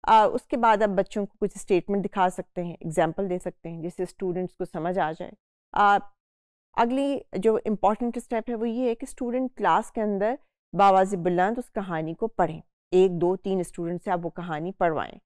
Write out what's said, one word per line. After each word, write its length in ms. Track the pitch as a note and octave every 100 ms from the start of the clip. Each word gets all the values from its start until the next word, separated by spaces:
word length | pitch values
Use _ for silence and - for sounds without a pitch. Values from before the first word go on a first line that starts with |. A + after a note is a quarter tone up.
| -
आ, 180 | A3 G#3
उसके 320 | - - C#4
बाद 260 | A3+ G#3
आप 60 | G#3+
बच्चों 360 | F#3+ G3 - G3+
को 100 | _
कुछ 180 | G3+ -
स्टेटमेंट 460 | - F#3 E3+ G3+
दिखा 260 | F#3+ G3+ F#3
सकते 320 | - - -
हैं, 160 | F3 E3
एग्जांपल 460 | E3+ D#3+ D#3+ D#3+ G3
दे 120 | F3+
सकते 300 | F3+ - E3
हैं 120 | E3
जिससे 240 | E3 - F3+
स्टूडेंट्स 500 | - F#3+ F3 F3+ _
को 100 | F3+
समझ 340 | F3+ D#3+ F3+
आ 120 | D#3+
जाए। 200 | E3 - - _ _ _
आ, 260 | - G3+ G3+ G3 _ _ _ _ _ _ -
अगली 480 | A#3 C4 C#4 C#4 - -
जो 200 | A3+ A3
इंपॉर्टेंट 600 | - G#3 G3 G#3+ A#3+ A#3+
स्टेप 300 | - A3+ -
है 60 | A#3
वो 100 | A#3
ये 240 | A3+ B3+
है 60 | A3+
कि 100 | C4+
स्टूडेंट 460 | - B3 B3 C4 -
क्लास 340 | G3 E3 A3
के 100 | -
अंदर 380 | G#3+ G3+ G#3 C4+ _ _ _ F3
बावाज़ 400 | G3 F#3+ F#3+ G3
बुलंद 440 | E3+ F3+ F#3 A#3+
उस 100 | A#3+
कहानी 440 | - F#3+ E3 D#3+
को 140 | E3 -
पढ़ें, 340 | - F3 E3 - _ _
एक, 180 | F3+ F#3+
दो, 240 | F3 F3 F#3+
तीन 280 | G3 F#3+
स्टूडेंट 380 | F3 - E3+ F3
से 100 | G#3+
आप 80 | F3+
वो 100 | E3+
कहानी 420 | - F3 D#3 E3+
पढ़वाएं। 480 | - F3 D3+ C#2 -